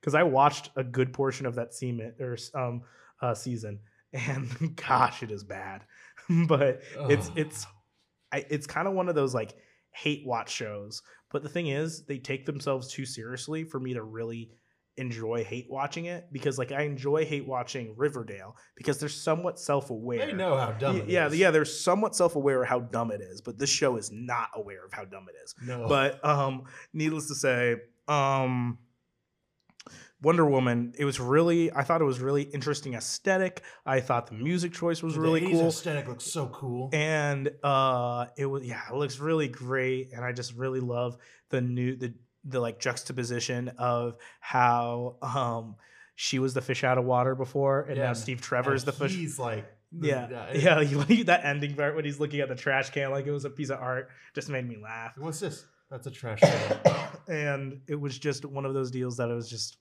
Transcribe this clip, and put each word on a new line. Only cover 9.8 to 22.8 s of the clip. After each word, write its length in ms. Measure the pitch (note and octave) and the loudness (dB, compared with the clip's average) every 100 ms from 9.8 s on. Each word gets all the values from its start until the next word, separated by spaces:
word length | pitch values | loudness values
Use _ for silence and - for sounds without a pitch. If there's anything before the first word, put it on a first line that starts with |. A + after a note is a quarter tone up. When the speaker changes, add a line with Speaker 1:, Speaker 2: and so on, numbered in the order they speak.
| _ | _
Speaker 1:
hate 340 | - D3+ D3 C#3+ | -4 -2 -2 -4
watch 240 | A#2 - | -4 -4
shows. 480 | - A2 G#2 G#2 G#2+ _ - _ | -8 -8 -8 -12 -14 _ -20 _
But 120 | D3 | -8
the 60 | D3 | -4
thing 200 | F3 E3 | -4 -2
is, 360 | C#3 D#3+ D#3+ | -2 -2 -6
they 140 | - C#3 | -10 -10
take 260 | - C3+ | -6 -6
themselves 480 | C3 C#3+ C#3+ C3+ B2+ | -4 -6 -2 -2 -4
too 140 | - C3 | -8 -8
seriously 580 | A#2+ A2+ B2 - D#3 | -10 -10 -10 -6 -8
for 160 | D#3+ C#3+ | -6 -6
me 140 | B2+ | -6
to 80 | B2 | -6
really 480 | A2 A2 A#2 A#2 A2 _ _ _ _ - | -8 -8 -8 -8 -12 _ _ _ _ -10
enjoy 460 | B2+ A#2 A2+ A#2 | -8 -6 -2 -2
hate 240 | G#2 A#2+ B2 | -2 -6 -8
watching 360 | C3 C#3+ E3+ E3+ | -6 -4 -4 -8
it 200 | F3 F3 | -10 -10
because, 260 | C#3 C#3+ B2+ | -4 -4 -2
like, 140 | B2 | -4
I 100 | C#3 | -2
enjoy 420 | D3+ C3+ C#3 D3+ | -2 -2 0 2
hate 220 | D#3+ D3 B2+ | 2 -2 -2
watching 480 | B2+ A#2+ C3+ A2+ A2 | -4 -4 -6 -8 0
Riverdale 600 | C#3+ B2+ G#2+ G2 F#2+ - _ - | 0 0 -10 -12 -16 -20 _ -6
because 220 | - C#3 | -2 -2
they're 100 | D3 | -2
somewhat 500 | C#3+ - D#3+ F3 - | -4 0 0 0 -4
self-aware. 680 | - C#3+ C#3 A2+ A#2+ A#2+ D4+ | 0 0 0 -6 -2 -2 -2
Speaker 2:
They 60 | |
know 240 | G3 F#3 C3+ | 0 2 2
how 160 | A#2 | 2
dumb 240 | A2 C3+ B2 | 0 0 0
Speaker 1:
Y-, 60 | |
Speaker 2:
it 40 | G#2+ | 2
Speaker 1:
yeah, 180 | F3+ D3+ | 2 2
Speaker 2:
is. 80 | D#3+ | 6
Speaker 1:
yeah, 140 | F#3 | 6
they're 140 | D#3 | 6
somewhat 500 | D3+ - - F#3 A3 | 4 0 2 4 2
self-aware 480 | - F3 E3 C#3 C3 | 4 4 4 2 4
of 60 | A#2+ | 4
how 120 | B2+ | 2